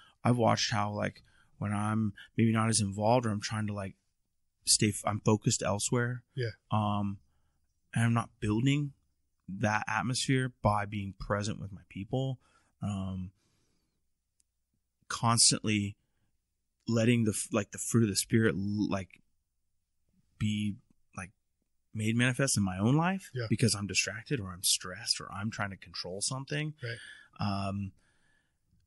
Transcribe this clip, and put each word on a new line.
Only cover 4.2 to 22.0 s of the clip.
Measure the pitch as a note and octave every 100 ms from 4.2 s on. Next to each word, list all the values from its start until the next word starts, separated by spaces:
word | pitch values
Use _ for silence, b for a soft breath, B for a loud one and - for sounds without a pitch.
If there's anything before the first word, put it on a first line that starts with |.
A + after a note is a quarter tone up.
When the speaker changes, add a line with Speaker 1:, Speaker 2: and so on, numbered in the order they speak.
| _ _ _ _ -
Speaker 1:
stay, | - G#2+
f-, | - -
I'm | G#2
focused | - G#2+ - -
elsewhere. | - G2+ - B2 A#2+ B2 - -
Speaker 2:
Yeah. | A#2 - -
Speaker 1:
Um, | G#2+ G#2 G2+ G2+ G2+ _ _ _ _ _ _ _
and | - A#2
I'm |
not | A#2 A2+ _
building | A2+ G#2+ C3 C#3+ D3 - _ _ _ _ -
that | F#2+ G#2+ G#2+ G#2
atmosphere | G#2+ A2+ B2+ - C3 C3 -
by | A2+ G#2 G2+
being | G#2 G2 F#2+
present | - G2+ G#2 -
with | F#2+
my | F2+ -
people. | - G2+ B2+ C3+ B2+ _ _ _ _
Um, | G2+ G2+ F#2+ F#2 F#2 - _ _ _ _ _ _ _ _ _ _ _ _ _ _ _ _ -
constantly | - A#2+ A#2 - - - G#2 G2+ - _ _ _ _ _ _ _ _ -
letting | A#2 A2+ A#2+ A2
the |
f-, | G2 -
like, | A2+ G2+
the | -
fruit | - A#2
of | A2+
the | F#2+
Spirit, | - A#2 A2+ D#2+
l-, | G2+ G#2 G2
like, | G2 F#2 - _ _ _ _ _ _ _ _ _ _ _ -
be, | G#2+ G#2+ G#2+ G2+ _ _ _ -
like, | F#2 _ _ _ _ _ _
made | A2